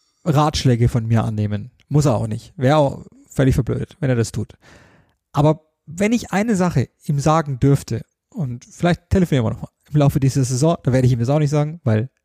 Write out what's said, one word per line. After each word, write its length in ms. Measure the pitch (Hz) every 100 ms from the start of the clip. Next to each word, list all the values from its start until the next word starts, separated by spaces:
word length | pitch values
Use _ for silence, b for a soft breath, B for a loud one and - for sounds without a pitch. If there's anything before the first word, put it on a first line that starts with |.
| _ _
Ratschläge 640 | - 147 151 - 135 117 120
von 180 | 123 113
mir 180 | 113
annehmen. 460 | 113 107 107 104 117 _ _
Muss 160 | 143
er 100 | 147
auch 120 | 107 110
nicht. 260 | 110 - -
Wäre 200 | 127 156
auch 300 | 139 123 - _ _
völlig 280 | - 135
verblödet, 420 | 127 120 120 - -
wenn 100 | 135
er 60 | 123
das 160 | 113
tut. 220 | - - - b b b b b b _
Aber 300 | - 147 151 _ _ -
wenn 280 | 170 208
ich 180 | 233 -
eine 240 | 185 226 196
Sache 320 | 180 143 - _
ihm 160 | - 143
sagen 400 | 156 160 147 127
dürfte, 460 | 139 139 - 113 - _ _
und 340 | 254 135 120
vielleicht 460 | - - 175 175 _
telefonieren 340 | 196 175 139
wir 60 | 110
nochmal 180 | 113 - _ _
im 60 | 147
Laufe 200 | 143 151
dieser 240 | 131 143
Saison, 360 | 123 127 156 170
da 120 | -
werde 120 | 131 127
ich 60 |
ihm 60 | 123
das 100 | 117
auch 100 | 147
nicht 120 | 147
sagen, 320 | 151 147 170
weil 240 | - 110 120 _